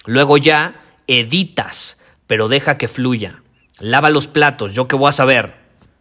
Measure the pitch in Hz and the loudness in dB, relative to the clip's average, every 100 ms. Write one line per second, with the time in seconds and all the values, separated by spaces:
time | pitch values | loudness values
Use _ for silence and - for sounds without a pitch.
0 | - 123 139 147 139 151 165 - - _ | -2 0 4 4 4 2 0 -8 -20 _
1 | - 127 113 165 185 - - - - - | -2 -2 0 -2 -2 -6 -6 -6 -8 -12
2 | _ _ - 110 110 139 147 147 117 - | _ _ -4 -2 0 -2 -2 -4 -4 -4
3 | 127 120 98 - _ _ _ - 107 127 | -4 -4 -6 -14 _ _ _ -14 -2 0
4 | 151 151 143 151 147 131 101 101 127 139 | 2 2 0 0 0 0 -6 -4 -2 0
5 | 143 143 131 127 110 - _ _ _ _ | 2 2 2 2 0 -8 _ _ _ _